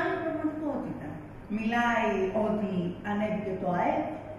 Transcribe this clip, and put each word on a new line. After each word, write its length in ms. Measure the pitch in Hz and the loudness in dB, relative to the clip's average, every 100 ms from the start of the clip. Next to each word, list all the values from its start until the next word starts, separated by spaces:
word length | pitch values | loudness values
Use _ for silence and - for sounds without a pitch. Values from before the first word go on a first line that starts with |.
άλλη 140 | 370 370 | 2 0
πραγματικότητα. 840 | 320 311 302 311 302 254 247 - - - - - - 208 | 0 0 0 0 -2 -2 -4 -6 -8 -10 -12 -14 -4 -2
Μιλάει 560 | 220 240 233 226 226 190 185 214 208 | 2 4 4 4 4 2 2 2 2
ότι 280 | - 190 180 175 - 208 | 2 0 0 0 -2 -2
ανέβηκε 420 | 208 214 - 190 185 | 0 0 0 -2 -2
το 80 | 180 175 | 0 2
αεπ, 240 | - 302 - - - | 2 2 -2 -4 -10